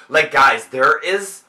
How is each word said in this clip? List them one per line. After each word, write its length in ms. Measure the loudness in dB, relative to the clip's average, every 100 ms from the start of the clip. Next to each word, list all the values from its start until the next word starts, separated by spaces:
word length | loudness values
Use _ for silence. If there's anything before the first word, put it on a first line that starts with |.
| -4
like, 220 | -2 0
guys, 340 | 2 2 2 -6
there 320 | 0 0 0
is... 440 | -2 -4 -6 -16